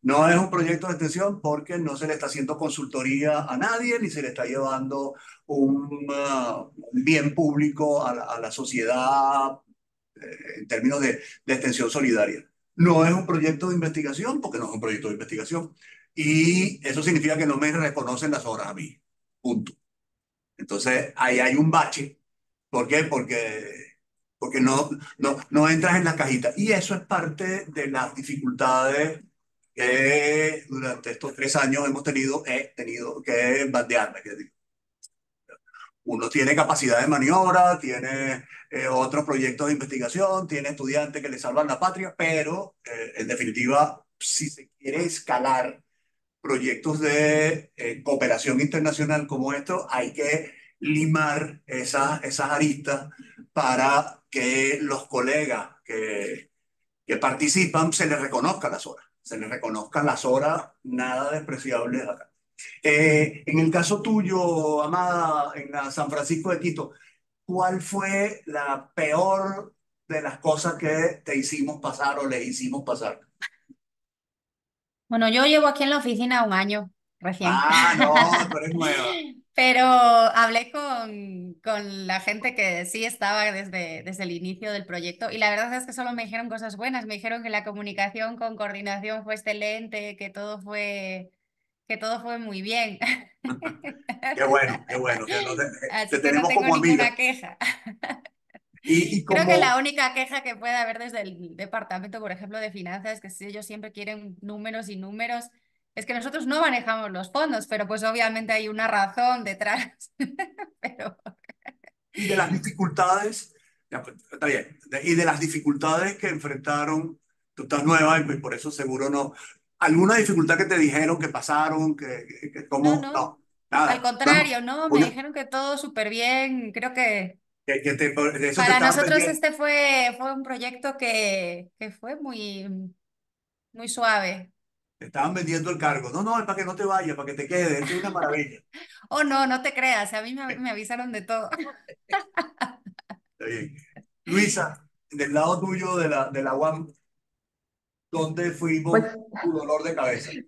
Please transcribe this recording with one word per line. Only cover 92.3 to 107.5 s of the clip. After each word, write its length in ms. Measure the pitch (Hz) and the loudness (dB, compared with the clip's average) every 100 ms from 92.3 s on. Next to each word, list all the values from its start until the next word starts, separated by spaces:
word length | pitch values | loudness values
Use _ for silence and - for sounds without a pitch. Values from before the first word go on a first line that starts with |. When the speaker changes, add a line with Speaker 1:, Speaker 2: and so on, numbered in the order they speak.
| 233 | -8
Speaker 2:
muy 240 | 226 190 | -8 -8
bien. 360 | 196 233 226 190 - 254 - _ | -4 -2 -2 -2 -2 -2 -4 _
<laughs> 920 | 254 254 320 311 285 - - - 269 131 | -8 -6 -8 -10 -14 -16 -12 -8 -6 0
Speaker 1:
Qué 80 | |
bueno, 400 | 135 139 135 117 - | 4 4 4 -2 -6
qué 80 | 127 | -4
bueno, 300 | 127 117 110 | -2 -2 -2
que 160 | - | -4
no 120 | 403 - | -2 -2
te, 60 | 143 - - | -4 -4 -6
Speaker 2:
Así 200 | 220 208 | -4 -2
Speaker 1:
te 120 | 139 | 0
Speaker 2:
que 100 | 143 | 2
no 100 | 147 | 2
Speaker 1:
tenemos 60 | 170 | 4
Speaker 2:
tengo 120 | - | 2
Speaker 1:
como 140 | - 160 | 4 4
Speaker 2:
ninguna 300 | 165 151 240 | 6 6 4
Speaker 1:
amiga. 80 | 233 | 2
Speaker 2:
queja. 420 | 254 254 175 - | -2 -2 -8 -6
<laughs> 720 | - - - 202 - 254 - _ _ - _ _ | -4 -4 -10 -12 -10 -10 -14 _ _ -20 _ _
Speaker 1:
Y, 340 | 277 320 - 202 | 2 4 4 0
y 60 | |
Speaker 2:
Creo 220 | 151 190 180 | 0 2 6
que 60 | |
Speaker 1:
como 80 | 180 | 6
Speaker 2:
la 160 | 180 247 | 6 4
única 340 | 285 285 262 | 0 0 0
queja 300 | 254 254 269 | 0 -4 -6
que 140 | 262 226 | -8 -8
puede 180 | 233 | -4
haber 240 | 240 233 226 | -2 -2 -6
desde 220 | 240 233 | -8 -8
el 340 | 196 175 175 160 | -10 -12 -16 -14
departamento, 640 | 196 208 - 185 196 220 | -8 -8 -8 -10 -10 -10
por 140 | 214 | -10
ejemplo, 260 | 185 196 214 | -10 -10 -10
de 140 | 214 | -10
finanzas, 400 | 196 175 190 208 | -10 -10 -10 -10
es 80 | 214 | -12
que 100 | 190 | -14
si 160 | 180 196 | -16 -14
ellos 180 | 202 | -14
siempre 280 | 208 214 214 | -14 -14 -16
quieren 440 | 202 202 214 208 180 | -14 -12 -12 -14 -16
números 480 | 202 208 214 220 202 | -12 -10 -10 -10 -10
y 80 | 196 | -12
números, 480 | 190 208 233 240 240 _ _ _ _ | -12 -8 -6 -6 -10 _ _ _ _
es 100 | - | -14
que 100 | 214 | -8
nosotros 320 | 247 247 294 254 | -6 -6 -6 -2
no 120 | 294 | 2
manejamos 520 | 320 247 226 220 214 | 2 2 -2 -4 -4
los 180 | 185 185 | -8 -6
fondos, 380 | 269 311 | -2 0